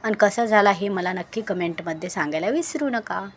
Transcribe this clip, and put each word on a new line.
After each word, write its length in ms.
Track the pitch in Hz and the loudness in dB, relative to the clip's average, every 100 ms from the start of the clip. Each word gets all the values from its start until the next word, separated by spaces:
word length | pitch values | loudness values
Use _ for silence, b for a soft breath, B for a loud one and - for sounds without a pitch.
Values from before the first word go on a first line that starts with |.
आणि 100 | 226 | -2
कसा 320 | 214 208 196 233 | 4 4 4 4
झाला 260 | 214 202 | 6 6
हे 180 | 185 202 | 4 0
मला 240 | 190 180 | -2 -2
नक्की 280 | 185 170 - | -4 -6 -8
कमेंटमध्ये 680 | 214 180 175 165 170 160 180 | -4 -2 -2 -4 -6 -6 -6
सांगायला 380 | 190 147 156 185 | -4 -2 0 0
विसरू 420 | 294 330 302 294 | 0 -2 -2 -2
नका. 360 | 233 214 185 196 | -2 -4 -8 -8